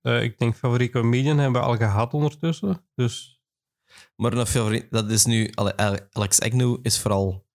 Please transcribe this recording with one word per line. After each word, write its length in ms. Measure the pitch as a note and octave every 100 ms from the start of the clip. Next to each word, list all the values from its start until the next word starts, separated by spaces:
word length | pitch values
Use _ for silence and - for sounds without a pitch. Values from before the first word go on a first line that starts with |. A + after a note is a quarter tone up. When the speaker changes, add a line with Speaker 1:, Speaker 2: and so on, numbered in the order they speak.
Speaker 1:
eh, 220 | - A#2+
ik 160 | A#2 -
denk 160 | A#2 A2+
favoriete 420 | B2+ A#2+ B2 B2
comedian 400 | A#2 B2 C3+ D3+
hebben 220 | C#3 B2
we 60 | A#2+
al 100 | A#2
gehad 380 | A2+ G2+ A#2+
ondertussen, 720 | D3+ D3 C#3+ E3 E3 G3+ F3 _
dus 460 | - B2 - - _ _ _ _ _ _ - - _
Speaker 2:
Maar 160 | A2+
een 140 | A#2 A2+
favoriet, 400 | B2 A2 A2 -
dat 200 | A2+ G#2+
is 140 | G#2+
nu, 260 | - A2+ G#2+
Ale-, 220 | - G2+ -
Ale-, 320 | G#2 G2 -
Alex 280 | - G2+ -
Agnew 380 | - B2 B2 A#2+
is 160 | A#2+ -
vooral 480 | - G2+ G2 F#2 _